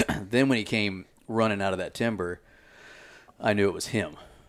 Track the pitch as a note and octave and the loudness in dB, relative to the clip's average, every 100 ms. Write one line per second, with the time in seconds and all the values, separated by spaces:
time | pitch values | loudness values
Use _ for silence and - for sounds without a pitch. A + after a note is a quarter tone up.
0 | - - G2 A#2+ C3+ A#2+ G2+ A2 G#2 F#2+ | 2 -4 0 2 4 2 0 0 0 -4
1 | - _ - A2+ A2 G2+ G2 F#2 F2 - | -12 _ -4 0 2 2 0 -2 -4 -2
2 | A#2 G2+ F2 F2 _ - - - - - | -2 -2 -4 -8 _ -20 -20 -20 -20 -20
3 | - - - - A#2 G#2 G2 E2 - A2 | -20 -20 -20 -4 0 4 2 0 -2 -2
4 | E2 D2+ - - | -2 -8 -20 -20